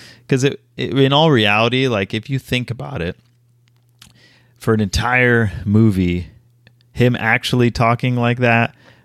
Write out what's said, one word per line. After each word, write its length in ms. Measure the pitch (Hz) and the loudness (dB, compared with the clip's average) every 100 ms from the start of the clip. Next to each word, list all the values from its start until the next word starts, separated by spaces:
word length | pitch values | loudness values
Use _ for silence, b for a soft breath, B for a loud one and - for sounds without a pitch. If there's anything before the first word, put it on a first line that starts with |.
| B B B | B B B
'cause 160 | 135 | 0
it, 160 | 135 - _ - | 0 -4 _ -10
it, 160 | 123 127 | -4 0
in 140 | 135 | 2
all 180 | 143 160 | 4 4
reality, 560 | 135 104 104 117 127 131 | 4 2 2 0 0 0
like, 260 | 110 98 | -2 -4
if 160 | 110 110 | -6 -6
you 100 | 135 | -8
think 300 | - 127 120 | -4 -6 -6
about 320 | 120 143 135 | -10 -10 -8
it, 140 | 85 - _ _ _ _ _ _ _ _ - b b b b b | -8 -10 _ _ _ _ _ _ _ _ -20 b b b b b
for 160 | - | -2
an 60 | 110 | 0
entire 720 | 104 - 117 127 123 117 110 - - | 0 -2 0 2 2 2 0 -4 0
movie, 640 | 104 113 95 90 87 82 - _ _ _ _ _ | 2 4 2 0 -2 -6 -16 _ _ _ _ _
him 240 | - 127 123 | -2 0 0
actually 540 | 113 120 - 123 120 | 0 -2 0 0 0
talking 440 | 117 117 120 127 123 | 2 0 0 -2 -2
like 240 | 120 120 | -2 0
that 360 | 123 117 117 - b b | 0 0 0 -6 b b